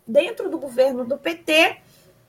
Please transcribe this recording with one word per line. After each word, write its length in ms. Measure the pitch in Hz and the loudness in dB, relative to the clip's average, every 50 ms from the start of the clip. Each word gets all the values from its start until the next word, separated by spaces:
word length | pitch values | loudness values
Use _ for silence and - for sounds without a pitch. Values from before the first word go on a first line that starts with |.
| _ | _
dentro 460 | - 220 285 330 359 466 - 453 381 | -2 0 2 2 0 -2 -6 -8 -6
do 80 | - - | -6 -8
governo 460 | - 285 233 247 254 277 262 247 254 | -8 -4 0 2 2 2 0 -2 -6
do 120 | 233 285 | -6 -6
P 200 | 285 - 330 339 | -6 -6 -6 -8
T, 400 | 339 - - 311 311 330 381 - - _ _ _ _ _ _ _ _ _ | -6 -2 0 4 4 4 4 2 -4 _ _ _ _ _ _ _ _ _